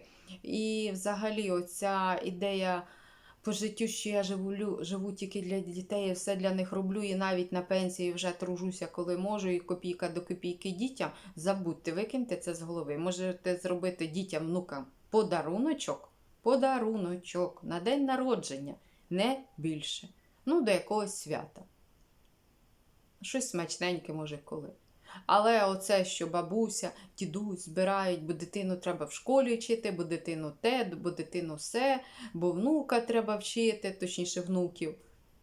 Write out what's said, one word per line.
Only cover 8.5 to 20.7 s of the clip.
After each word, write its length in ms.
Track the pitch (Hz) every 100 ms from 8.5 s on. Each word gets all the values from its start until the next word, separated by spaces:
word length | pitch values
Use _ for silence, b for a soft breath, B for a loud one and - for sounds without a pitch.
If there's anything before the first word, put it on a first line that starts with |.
| 175 185 185 165
коли 300 | - 180 180
можу, 320 | 190 214 190
і 100 | 180
копійка 500 | - 180 180 175 170
до 120 | 170
копійки 500 | 175 180 180 175 196
дітям, 400 | 180 262 262 160 B B -
забудьте, 560 | 170 196 170 156 165
викиньте 460 | 165 220 269 233 -
це 160 | -
з 80 | 165
голови. 360 | 165 170 147 147
Можете 600 | 175 180 185 180 185 180
зробити 500 | 180 180 180 180 160
дітям, 380 | 165 196 156 160
внукам 400 | 180 180 139 131 _ -
подаруночок, 1000 | 180 175 170 151 190 294 302 - 139 - _ _ _
подаруночок 1200 | 226 262 269 262 220 220 180 180 - 175 175 -
на 160 | - 170
день 260 | 190 285 269
народження, 680 | 269 262 202 - 135 143 - b b b
не 340 | 180 226 269 269 -
більше. 520 | 160 151 - - - b b b -
Ну, 160 | 330
до 100 | 220